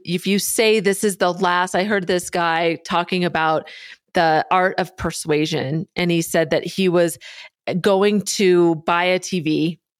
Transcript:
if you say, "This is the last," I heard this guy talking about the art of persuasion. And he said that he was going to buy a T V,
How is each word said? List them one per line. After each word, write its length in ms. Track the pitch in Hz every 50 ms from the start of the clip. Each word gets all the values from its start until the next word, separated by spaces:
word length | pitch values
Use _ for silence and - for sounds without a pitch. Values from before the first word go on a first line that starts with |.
| -
if 220 | 160 175 175 -
you 140 | 190 202 196
say, 400 | - - - - 226 220 220 220
"This 240 | 175 196 190 - 220
is 140 | 208 185 -
the 140 | 190 180
last," 440 | 175 175 190 175 175 180 180 - -
I 80 | 180 190
heard 240 | 214 208 202 180 185
this 200 | 185 180 - -
guy 460 | - 180 170 165 165 165 170 165 165 - -
talking 400 | - 180 170 170 - 185 180 180
about 460 | 170 151 160 160 160 156 147 - - - - - - - - _ _ -
the 300 | 185 170 156 156 156 - -
art 240 | 180 185 185 190 185 -
of 180 | 180 - -
persuasion. 880 | - - 165 - - - 160 151 151 156 160 165 143 135 135 151 160 - - -
And 160 | - 180 170
he 120 | 170 165
said 280 | 160 - - 170 160 156
that 160 | 165 151 -
he 220 | 175 - 190 190 180
was 300 | 170 175 170 165 - - - - - - - - _ _ _ - 156 175
going 420 | - 208 196 190 202 208 208 202
to 520 | 196 - - - 202 180 180 175 170 170 165 151 -
buy 200 | - 170 175 180
a 160 | 180 185 185
T 180 | 185 - 190 175
V, 400 | 143 156 156 147 156 170 165 - _ _ _